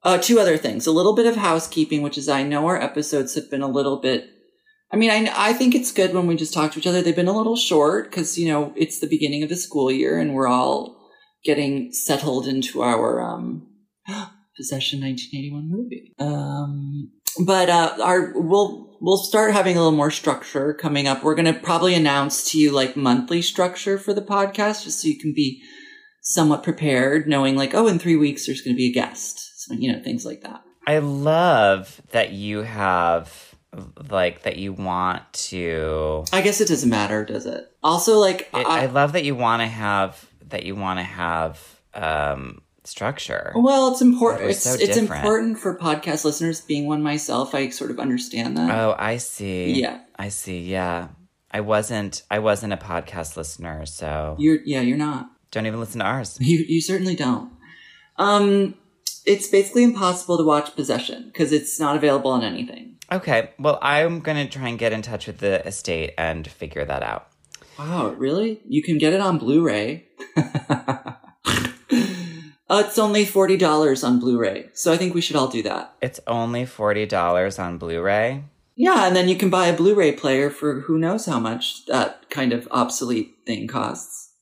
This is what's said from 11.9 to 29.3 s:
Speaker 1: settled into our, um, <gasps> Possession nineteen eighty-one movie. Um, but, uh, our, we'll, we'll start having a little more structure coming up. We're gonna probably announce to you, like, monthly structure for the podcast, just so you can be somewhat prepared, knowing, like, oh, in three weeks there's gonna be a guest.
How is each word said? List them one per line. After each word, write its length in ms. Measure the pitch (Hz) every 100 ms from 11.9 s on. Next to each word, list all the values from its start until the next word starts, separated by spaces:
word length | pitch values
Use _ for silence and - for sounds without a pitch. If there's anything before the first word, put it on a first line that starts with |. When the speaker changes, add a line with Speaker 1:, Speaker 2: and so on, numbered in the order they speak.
Speaker 1:
settled 540 | - - 139 143 127 127
into 340 | 135 131 -
our, 400 | 123 117 117 120
um, 460 | 117 117 120 - - _ _ _ -
<gasps> 200 | 202 190 _ _ -
Possession 440 | 127 135 - 143
nineteen 360 | 135 127 - 139
eighty-one 280 | 143 147 156
movie. 440 | 190 247 - - _
Um, 960 | 143 147 143 143 143 143 139 143 - _ - - 185
but, 240 | 190 180
uh, 280 | 170 160 -
our, 300 | 120 185 175 -
we'll, 560 | 165 196 202 - - -
we'll 160 | 170 190
start 340 | - 214 214
having 240 | 208 190 175
a 40 |
little 120 | 165 151
more 140 | 147
structure 640 | - 151 127 - 143 143
coming 340 | 151 160 147 139
up. 160 | 131 147
We're 100 | 156
gonna 160 | 165
probably 400 | 156 - 170 185
announce 580 | 180 151 139 143 - -
to 60 | 156
you, 140 | 151
like, 240 | 139 131 147
monthly 460 | 131 123 123 170
structure 560 | 170 - 180 180 202 196
for 160 | 196
the 80 | 202
podcast, 640 | 202 202 196 196 208 214 -
just 160 | -
so 80 | 160
you 100 | 147
can 140 | 156
be 280 | 147 139 127 - - - - _ _
somewhat 420 | - - 156 143
prepared, 640 | - 175 156 127 131 151 151
knowing, 300 | 143 135 135
like, 160 | 139
oh, 140 | - 226
in 120 | 170
three 160 | 175 160
weeks 300 | 147 143 -
there's 160 | 131
gonna 160 | 131 123
be 100 | 127
a 60 |
guest. 480 | 123 - - -